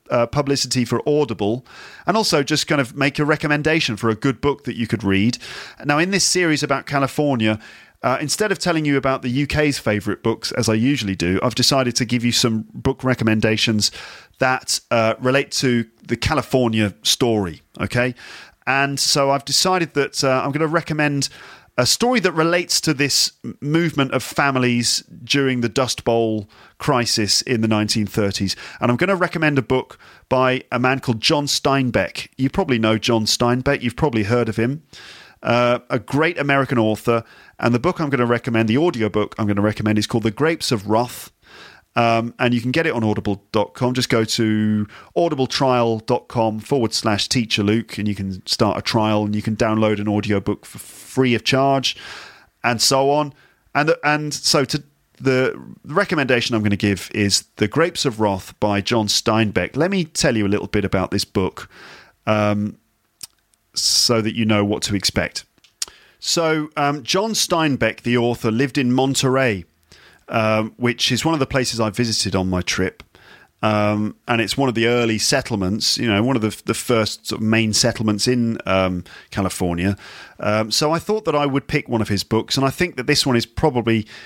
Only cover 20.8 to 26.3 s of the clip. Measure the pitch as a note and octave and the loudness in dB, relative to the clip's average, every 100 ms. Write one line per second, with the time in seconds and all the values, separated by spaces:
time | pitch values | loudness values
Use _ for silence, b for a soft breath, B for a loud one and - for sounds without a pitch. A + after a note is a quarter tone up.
20.8 | - D#3 D3 C#3+ B2+ B B B B - | -2 0 0 0 -2 B B B B 0
21.8 | B2 - A#3+ B3+ F3+ D#3+ E3 F3 F3+ - | 2 2 2 2 2 2 2 2 0 -2
22.8 | - C3+ C#3 - - - A2+ - C#3+ D#3+ | 0 0 0 2 -2 -4 -14 -10 -2 0
23.8 | E3+ C#3 C3+ B2+ - - C#3+ C3 B2 A#2+ | 0 0 0 0 -2 0 0 2 2 2
24.8 | A2+ - - - A#2+ C#3+ C#3 B2 A#2 - | 0 -2 -6 -16 -2 0 2 0 0 0
25.8 | B2+ - - A#2 A2+ | -2 -2 0 2 2